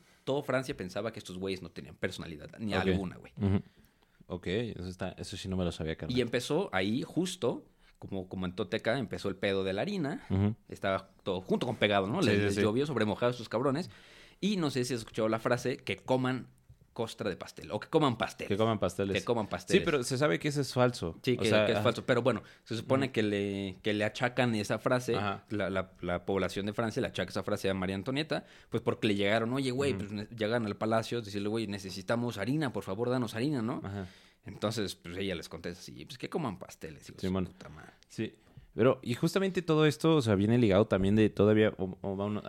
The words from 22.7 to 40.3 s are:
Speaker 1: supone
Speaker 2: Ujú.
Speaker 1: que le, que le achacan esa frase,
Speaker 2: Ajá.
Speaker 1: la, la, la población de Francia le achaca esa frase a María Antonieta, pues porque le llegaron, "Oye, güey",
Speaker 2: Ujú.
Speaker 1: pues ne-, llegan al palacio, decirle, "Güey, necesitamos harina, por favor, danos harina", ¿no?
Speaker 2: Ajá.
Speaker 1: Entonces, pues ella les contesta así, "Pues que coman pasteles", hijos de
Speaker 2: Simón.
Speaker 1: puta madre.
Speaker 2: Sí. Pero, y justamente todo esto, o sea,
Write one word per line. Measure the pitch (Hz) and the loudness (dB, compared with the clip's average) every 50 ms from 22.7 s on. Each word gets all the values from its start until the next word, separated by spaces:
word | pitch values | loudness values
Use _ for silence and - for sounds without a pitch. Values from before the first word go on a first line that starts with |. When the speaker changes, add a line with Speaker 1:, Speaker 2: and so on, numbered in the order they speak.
| 113 | -8
Speaker 1:
supone | 110 - - 135 135 139 | -8 0 0 2 2 2
Speaker 2:
Ujú. | 123 - | 0 2
Speaker 1:
que | 113 107 | 2 2
le, | 104 101 101 101 101 98 98 98 95 92 92 - | 2 2 2 0 0 -2 -2 -4 -6 -8 -4 -2
que | 107 104 | 0 0
le | 104 104 | 2 0
achacan | 107 - - 127 120 123 131 123 120 113 | -2 0 0 -2 0 2 2 2 2 2
esa | 104 101 - 117 110 | 0 0 -2 -2 -2
frase, | - 127 127 123 127 117 113 | 2 0 0 2 2 0 0
Speaker 2:
Ajá. | 98 104 101 98 101 - - | 0 0 -2 -2 -4 -6 -6
Speaker 1:
la, | 110 101 95 90 | -4 -2 -2 0
la, | 95 95 92 - - - | 0 -2 -2 -4 -10 -8
la | 90 87 87 87 - | -4 -2 -2 -2 0
población | - 98 95 92 87 - 98 98 | 0 0 2 2 0 -2 -4 -4
de | 107 101 | -2 -2
Francia | - 117 110 - 131 | -2 -2 -2 -2 -2
le | 104 | -4
achaca | - - - 92 92 | -2 -2 -4 -4 -4
esa | - 104 - | -4 -6 -2
frase | 104 104 - - 95 | -2 -2 0 0 -2
a | 98 | 0
María | 95 90 92 95 | 0 -2 -2 -2
Antonieta, | 98 92 131 131 143 156 151 - 165 - - - - - _ | -4 -4 -4 -4 -4 -4 -4 -6 -6 -6 -10 -20 -20 -10 _
pues | - 113 | -6 -2
porque | - 120 110 - - | 0 0 0 2 2
le | 110 101 | 2 2
llegaron, | 101 98 101 110 113 113 117 127 | 4 4 4 4 2 2 0 -2
"Oye, | 139 135 127 | -2 -2 -2
güey", | 123 135 139 139 | -2 0 0 0
Speaker 2:
Ujú. | 98 95 | -2 -2
Speaker 1:
pues | 104 98 | -4 -6
ne-, | 107 101 104 - 120 | -6 -8 -8 -8 -4
llegan | 110 107 104 117 120 110 | -4 -2 0 0 0 0
al | 101 101 | -2 -2
palacio, | - 110 110 113 113 113 - 120 120 | -2 0 2 2 2 0 0 -4 -6
decirle, | 110 101 101 101 101 104 | -6 -6 -6 -4 -2 -2
"Güey, | 110 117 110 | -2 -2 -2
necesitamos | 101 101 98 98 95 90 98 90 104 117 120 120 120 107 104 | -4 -6 -8 -8 -8 -10 -8 -2 0 0 0 0 -2 -2 -4
harina, | 101 117 143 156 151 123 - | -2 -2 0 0 -2 -2 -4
por | 104 - | -4 -6
favor, | 101 95 107 120 123 | -4 -4 -2 0 0
danos | 127 131 120 110 - | 0 0 0 -2 -2
harina", | 110 123 156 147 123 | -2 -2 0 0 0
¿no? | 110 117 151 - - | -2 -2 -4 -4 -6
Speaker 2:
Ajá. | 98 98 101 92 92 - - - - _ _ _ | -8 -8 -8 -8 -10 -12 -20 -20 -20 _ _ _
Speaker 1:
Entonces, | 98 98 - 104 104 107 113 98 90 - | -16 -8 -4 -2 -2 -2 -2 -4 -4 -6
pues | - - 85 87 | -10 -12 -10 -6
ella | 95 101 95 87 | -4 -4 -4 -4
les | 80 - - | -4 -6 -10
contesta | - 82 82 90 85 - | -12 -10 -8 -10 -10 -10
así, | - - 117 - 76 | -14 -16 -16 -16 -14
"Pues | - - | -16 -14
que | - - - | -12 -10 -6
coman | - 185 151 113 90 | -6 -4 -4 -4 -6
pasteles", | - - - - - - 78 73 - - - | -8 -12 -16 -14 -14 -14 -14 -14 -16 -18 -18
hijos | - - | -10 -6
de | - | -4
Speaker 2:
Simón. | 92 95 95 90 | -2 0 -2 -2
Speaker 1:
puta | 87 - - - - | -4 -8 -14 -18 -18
madre. | - - - - - _ - | -18 -18 -20 -20 -20 _ -20
Speaker 2:
Sí. | _ - - 110 - - _ _ - _ - - - _ | _ -8 -6 -6 -6 -8 _ _ -20 _ -20 -20 -10 _
Pero, | - 113 135 - - - | 4 4 4 4 2 -2
y | 117 120 | -4 -2
justamente | - 160 170 - 190 190 190 180 185 | 0 0 0 2 2 0 2 0 -2
todo | 165 - 156 151 156 | 0 2 4 6 6
esto, | 151 - - - 160 160 | 4 4 4 4 4 4
o | 151 117 | 4 4
sea, | 113 | 4